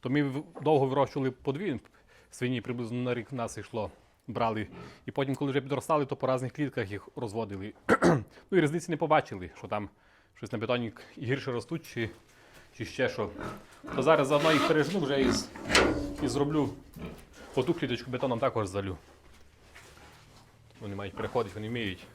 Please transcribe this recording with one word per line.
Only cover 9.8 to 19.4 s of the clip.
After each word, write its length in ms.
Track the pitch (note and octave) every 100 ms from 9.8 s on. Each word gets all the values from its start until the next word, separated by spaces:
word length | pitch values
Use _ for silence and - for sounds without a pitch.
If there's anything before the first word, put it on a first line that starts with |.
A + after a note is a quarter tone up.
| G2 _ _ _ _
щось 180 | - A2+
на 60 | A#2
бетоні 340 | A2+ B2 A#2 - - -
гірше 340 | A#2 C3+ C3
ростуть 340 | A#2+ A2 E3 -
чи, 240 | - A2+ - _ - - - - -
чи 80 |
ще 240 | A2+ - B2+
що. 220 | - G#2 - B2+ - - - -
То 80 | -
зараз 260 | C3 D#3+ C3+
заодно 240 | D3 D#3+
їх 160 | D3+ -
пережну 320 | D#3 C#3+ G3
вже 200 | C#3+ C#3
і 120 | B2+
з-, 160 | A2 - - - - - - - -
і 60 | C#3
зроблю. 400 | B2 C#3+ D3+ C3 - - - - - - - -
Оту 200 | - B2+
кліточку 360 | E3 C3+ A#2+ -
бетоном 280 | B2 C3+ A#2
також 280 | C3 A#2 G2+
залю. 280 | G2 G2 F2+ - - - -